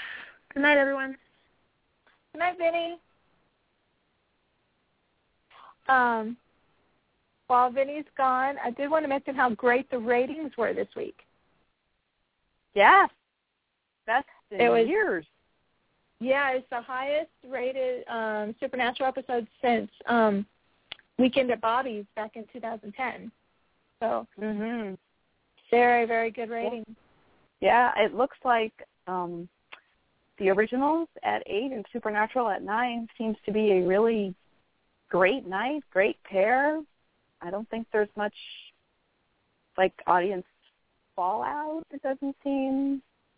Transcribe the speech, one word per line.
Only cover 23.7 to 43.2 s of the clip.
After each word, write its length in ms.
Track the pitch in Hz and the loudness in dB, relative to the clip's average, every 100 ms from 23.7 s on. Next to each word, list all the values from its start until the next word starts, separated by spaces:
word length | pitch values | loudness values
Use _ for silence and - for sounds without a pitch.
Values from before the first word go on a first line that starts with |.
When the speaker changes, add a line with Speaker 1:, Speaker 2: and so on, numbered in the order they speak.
| _ _ - | _ _ -6
Speaker 2:
So, 260 | 226 233 233 - | -4 -4 -6 -8
Speaker 3:
Mm-hmm. 540 | 214 208 220 240 208 190 _ _ _ _ _ _ - | -6 -4 -6 -6 -8 -10 _ _ _ _ _ _ 2
Speaker 2:
very, 360 | 240 240 240 233 | 4 6 4 2
very 260 | 233 226 | 0 -2
good 180 | 220 226 | -4 -8
Speaker 3:
Yeah. 60 | 233 | -6
Speaker 2:
rating. 400 | 233 240 220 226 _ _ _ _ _ - | -6 -6 -12 -20 _ _ _ _ _ -2
Speaker 3:
Yeah, 300 | 190 226 247 - | 4 6 6 4
it 180 | 208 180 | 0 2
looks 220 | 269 - | -2 -2
like, 300 | 262 233 220 - - _ - | 0 2 0 -8 -20 _ -8
um, 420 | 185 175 175 175 _ _ - _ _ _ _ _ - | -6 -6 -8 -12 _ _ -20 _ _ _ _ _ -2
the 100 | 190 | 0
originals 580 | 190 220 247 285 320 330 - | 2 2 0 0 0 -4 -6
at 220 | 208 208 - | -4 -4 -4
eight 260 | 202 269 | -6 -4
and 140 | 262 - | -8 -10
Supernatural 560 | 240 220 208 220 262 233 | -8 -4 -2 0 0 -2
at 140 | 190 | -2
nine 440 | 190 214 247 233 226 - | -4 -2 -2 -4 -8 -6
seems 220 | 220 214 - | -6 -4 -2
to 60 | |
be 220 | 208 214 | 0 4
a 100 | 190 | 4
really 500 | 180 190 226 226 196 180 _ _ _ _ _ _ - | 4 4 2 2 -2 -6 _ _ _ _ _ _ -4
great 360 | 175 185 262 180 | 2 4 2 -4
night, 380 | 185 240 302 - | -4 -4 -4 -4
great 260 | - 208 - | 0 2 0
pair. 580 | - 196 202 254 285 311 302 _ _ _ _ - | -4 0 2 4 2 -2 -6 _ _ _ _ -16
I 80 | 175 | -8
don't 180 | 190 220 | -8 -8
think 160 | 226 226 | -10 -4
there's 180 | 220 208 - | 0 0 -2
much, 180 | 208 - - - - _ _ _ _ _ _ _ _ _ _ - | -6 -6 -18 -18 -20 _ _ _ _ _ _ _ _ _ _ 0
like, 160 | 185 - - | 0 0 2
audience 380 | 180 180 190 - _ _ _ _ _ _ - | 2 2 -4 -8 _ _ _ _ _ _ -4
fallout. 720 | 180 220 247 294 302 320 330 | -4 -2 -4 -6 -6 -8 -10
It 100 | 277 | -10
doesn't 340 | 277 269 277 277 | -6 -6 -6 -6
seem 600 | 277 277 269 269 277 277 _ _ | -4 -2 -2 -2 -2 -4 _ _